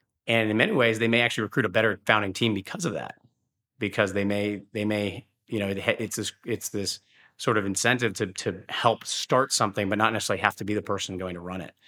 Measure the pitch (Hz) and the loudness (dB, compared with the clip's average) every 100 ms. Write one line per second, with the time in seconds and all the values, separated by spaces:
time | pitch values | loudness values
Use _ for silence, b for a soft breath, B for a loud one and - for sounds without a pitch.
0 | _ _ - 117 110 110 127 160 117 110 | _ _ 0 2 4 4 4 4 4 4
1 | 117 117 120 - 107 - 107 95 110 98 | 2 4 2 0 -2 0 2 2 2 0
2 | - 110 101 95 120 107 98 - 170 82 | 2 4 2 0 0 0 -4 -6 -4 -4
3 | 60 - _ _ _ _ _ _ 104 - | -8 -14 _ _ _ _ _ _ -4 2
4 | 101 98 101 101 104 101 95 113 104 104 | 2 2 0 0 0 -4 -6 -4 -2 0
5 | 101 98 - _ _ 110 101 98 95 107 | -2 -4 -14 _ _ -4 -2 -2 0 -2
6 | 110 - 104 - - 107 - 104 98 - | -2 -6 -8 -8 -8 -6 -4 -4 -4 -6
7 | b b b b - 110 98 95 120 123 | b b b b 0 2 0 0 2 2
8 | 117 - 98 92 - 90 - - 120 113 | 0 -2 -4 -4 -6 -6 -8 0 2 2
9 | - - - 131 135 - 107 101 101 104 | -4 -6 0 0 2 0 0 0 0 2
10 | 110 110 - 95 104 - 98 104 98 98 | 2 0 -2 2 0 0 -2 -2 -2 -6
11 | - 92 92 87 87 92 - - | -4 -6 -6 -8 -8 -8 -10 -14